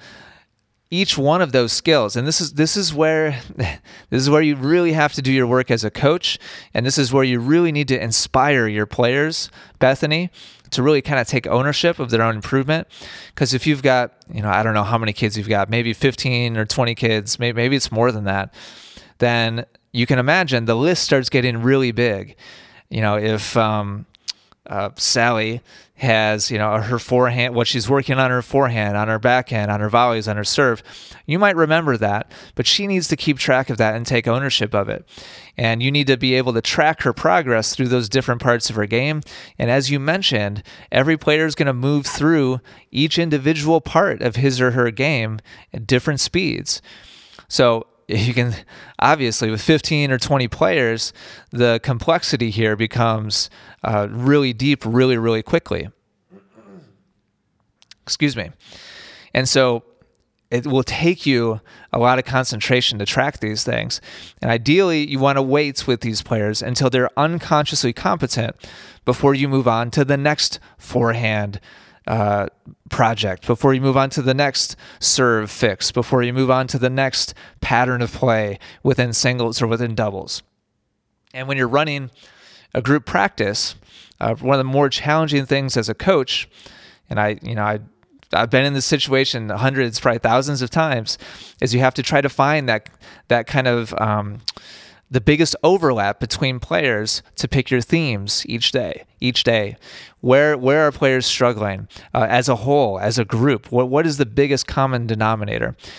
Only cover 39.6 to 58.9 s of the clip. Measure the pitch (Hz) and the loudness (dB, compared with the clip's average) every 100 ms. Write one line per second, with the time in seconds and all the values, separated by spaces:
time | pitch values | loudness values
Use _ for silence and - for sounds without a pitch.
39.6 | 120 131 131 143 143 180 196 120 101 101 | 0 0 0 -2 0 -2 0 0 -2 -6
40.6 | - - - 117 135 160 - 151 160 - | -12 -20 -2 0 2 0 2 2 0 0
41.6 | 147 127 131 147 135 - 151 165 131 127 | -2 0 0 0 -2 0 2 2 2 -2
42.6 | - - _ - 151 175 170 151 135 160 | -8 -20 _ -2 0 0 0 0 0 0
43.6 | 147 165 - 160 196 135 123 113 139 123 | 2 2 2 2 2 0 -2 2 0 2
44.6 | 127 123 120 107 139 139 110 107 - - | 2 2 0 0 -2 0 -2 -6 -12 -20
45.6 | - - 113 123 - 143 - 180 180 117 | -16 -12 0 2 2 -2 -2 -2 -2 -4
46.6 | - - - - - - - - - - | -6 -8 -10 -20 -20 -20 -20 -20 -6 2
47.6 | 127 113 - _ - 104 113 120 120 101 | 2 2 -4 _ -6 -2 0 0 -2 -4
48.6 | - - - - 127 151 123 107 110 110 | -12 -20 -20 0 2 2 0 -2 -2 0
49.6 | - 156 - 151 143 127 - 139 120 - | 2 2 2 -2 0 -2 0 0 0 0
50.6 | 180 170 120 113 - - - - - 120 | 0 2 0 -2 -6 -10 -20 -20 -12 0
51.6 | 120 113 - 117 - 170 - 131 117 104 | 2 2 0 -2 0 0 0 -2 -2 0
52.6 | 110 104 113 120 117 110 107 - - - | 0 0 -2 0 0 0 -4 -4 -6 -10
53.6 | - - - 107 104 107 127 147 135 113 | -20 -10 -2 -2 -2 -4 -4 -2 -2 -2
54.6 | 135 143 110 120 131 120 113 110 107 170 | -2 -2 0 2 2 2 0 -2 -2 -4
55.6 | - 87 98 - _ _ _ 190 _ _ | -2 -8 -8 -16 _ _ _ -20 _ _
56.6 | 202 190 139 _ _ _ _ _ _ _ | -20 -20 -20 _ _ _ _ _ _ _
57.6 | _ _ _ - - - 147 120 92 - | _ _ _ -20 -10 -2 -2 -2 -8 -14
58.6 | - - - | -20 -20 -20